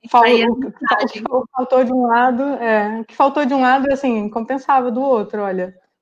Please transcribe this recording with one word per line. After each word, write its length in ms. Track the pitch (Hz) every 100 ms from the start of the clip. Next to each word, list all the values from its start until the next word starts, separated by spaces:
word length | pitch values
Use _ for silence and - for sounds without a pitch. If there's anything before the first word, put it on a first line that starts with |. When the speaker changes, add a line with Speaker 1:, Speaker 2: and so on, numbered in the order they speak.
Speaker 1:
Isso 140 | - 240
aí 180 | 233 233
é 40 | 233
Speaker 2:
Fal-, 60 |
o 40 | 254
que 160 | 262
fal-, 0 |
Speaker 1:
verdade. 480 | - 240 220 226 214
Speaker 2:
o 220 | 226 254 247
que 40 |
faltou 320 | 254 254 254
de 100 | 247
um 120 | 254 240
lado, 360 | 233 247 240
é, 580 | 285 254 233 214 208 226
o 40 | 220
que 100 | -
faltou 300 | 277 294 262
de 80 |
um 80 | 269
lado, 300 | 254 262 277
assim, 380 | 269 269 226 208
compensava 640 | 226 226 269 - 269 247
do 100 | 233
outro, 400 | 277 240 202 208
olha. 320 | 196 185 185 185 _ _